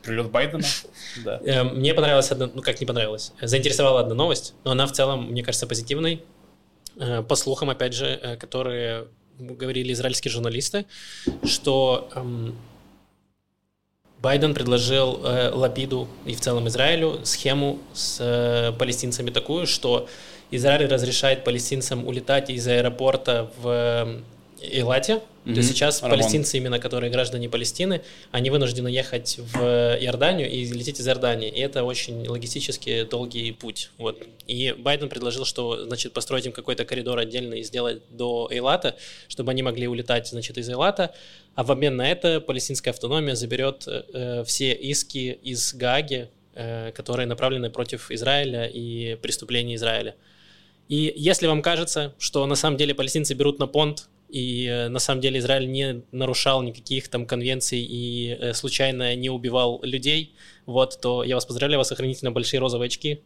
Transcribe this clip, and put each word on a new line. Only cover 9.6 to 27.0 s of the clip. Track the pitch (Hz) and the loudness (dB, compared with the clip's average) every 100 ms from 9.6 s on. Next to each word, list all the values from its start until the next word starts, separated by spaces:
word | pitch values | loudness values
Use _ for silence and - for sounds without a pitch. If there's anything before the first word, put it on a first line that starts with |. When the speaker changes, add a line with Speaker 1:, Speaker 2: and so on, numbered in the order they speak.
| 131 127 127 | -4 -2 -2
Speaker 2:
израильские | 120 127 127 135 | -2 -2 -2 -2
журналисты, | 113 117 117 - 202 202 - - - - 135 | -2 -2 -2 -2 -4 -6 -14 -18 -6 -4 -2
что, | - - - 135 131 123 - 131 | -2 0 2 4 6 4 -2 -8
эм, | 123 120 117 117 - - - _ _ _ _ _ _ _ _ _ _ _ _ _ | -6 -4 -6 -8 -14 -20 -20 _ _ _ _ _ _ _ _ _ _ _ _ _
Байден | 127 143 156 | 2 4 4
предложил, | 139 123 123 117 135 131 123 | 2 2 4 4 4 4 2
э, | 131 123 123 | 0 2 2
Лапиду | 123 127 127 131 127 120 - - | 4 2 2 -2 -4 -4 -10 -8
и | |
в | 113 | -4
целом | - 120 117 | 0 0 0
Израилю | 117 139 165 160 147 | 4 4 4 2 0
схему | - - 135 139 143 139 - | -2 0 2 2 2 -2 -10
с, | - - - | -6 -6 -2
э, | 120 120 120 120 117 117 | 0 2 2 2 0 0
палестинцами | 127 120 123 120 123 | 0 0 -2 -4 -2
такую, | 123 - 160 175 | -2 -2 -2 0
что | - 127 120 - - - - - | 0 2 2 0 -14 -18 -20 -6
Израиль | 127 139 147 139 | 2 4 6 6
разрешает | 135 127 120 135 131 | 4 2 2 4 4
палестинцам | - 120 120 135 127 123 123 | 2 0 -2 -2 -2 -2 -2
улетать | 123 120 139 135 | -4 2 2 2
из | 123 120 | -2 2
аэропорта | 120 123 120 131 131 - 117 113 123 | 4 4 4 2 4 2 0 0 -6
в, | 120 | -2
эм, | 120 120 117 117 117 117 - - - | 2 2 2 0 -6 -14 -20 -20 -16
Эйлате. | - 131 120 131 - 220 - - | -4 0 2 2 2 0 -2 -12
То | - | -2
есть | 117 120 | 4 4
Speaker 1:
Мгм. | |
Speaker 2:
сейчас | 135 147 151 | 4 4 2
Speaker 1:
Рамон. | 127 110 | 4 4
Speaker 2:
палестинцы, | 110 156 143 135 | 6 4 2 0
именно | 127 123 | 0 -2
которые | 123 123 | -2 -2